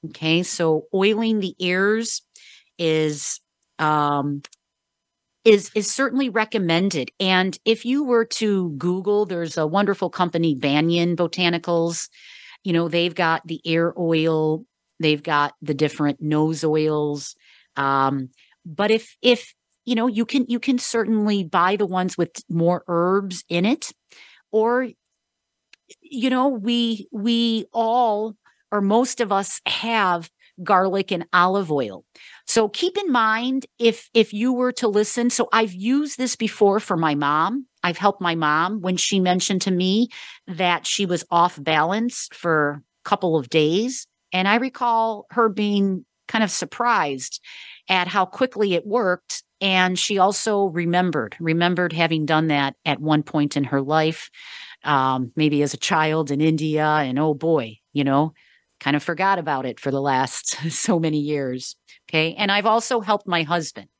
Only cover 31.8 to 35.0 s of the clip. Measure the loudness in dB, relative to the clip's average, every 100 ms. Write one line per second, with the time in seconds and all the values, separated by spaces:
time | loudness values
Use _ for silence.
31.8 | -2 -6 _ -20 -20 -20 -2 2 2 0
32.8 | -2 -2 0 2 2 0 0 -4 -6 _
33.8 | 0 0 -2 2 2 2 -2 0 0 0
34.8 | 0 2